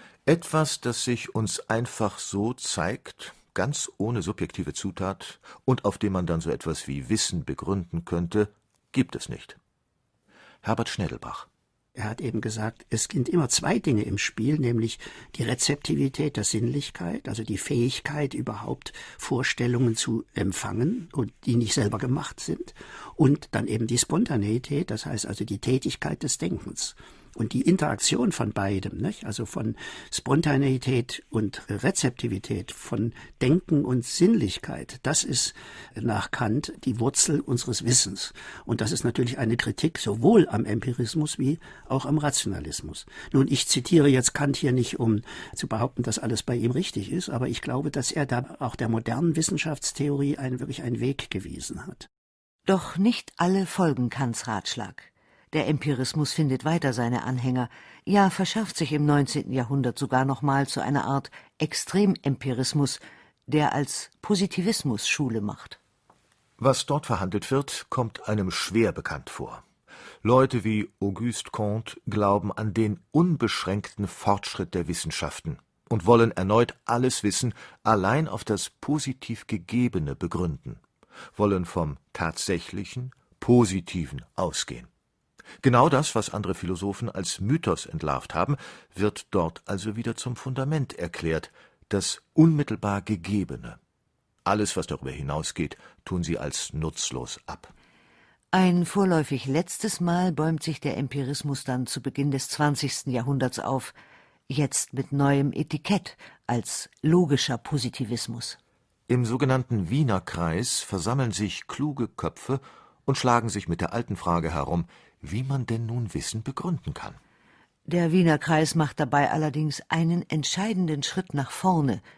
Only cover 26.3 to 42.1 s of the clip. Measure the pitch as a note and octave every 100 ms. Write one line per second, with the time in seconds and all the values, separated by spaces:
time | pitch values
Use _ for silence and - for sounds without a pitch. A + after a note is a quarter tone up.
26.3 | - F3 E3 - - - - - - -
27.3 | - A2+ - - F#3 D3+ - - - A#3+
28.3 | - G#2+ G#2 G2 F#2+ - - D3+ - -
29.3 | A2 A2+ C3 A2+ - - - - - -
30.3 | C#3+ D#3 C#3 C#3 B2+ C3 B2+ B2 - -
31.3 | A2 G2+ - - G2+ B2+ - B2+ - A#2
32.3 | G2 - A2 - - - - A2+ - -
33.3 | - B2+ F3+ - D3 C#3+ B2+ - - F#3
34.3 | A3+ G2+ - - - - - C3 D#3 -
35.3 | B2+ - - - - - - A#2 G#2 -
36.3 | - A2 B2+ - - C3+ A2+ A#2 - -
37.3 | C#3+ - A#2+ - G#2+ A#2 B2 F#2+ G2 -
38.3 | - - - - A2+ G#2+ - A#2+ B2 A#2+
39.3 | C3+ A2 A#2+ - - D#3+ - - A2 D3
40.3 | A3+ - G#2+ G#2 A2+ B2+ A#2+ A#2 D#3+ D3+
41.3 | - C3 E3 - - - C3+ C3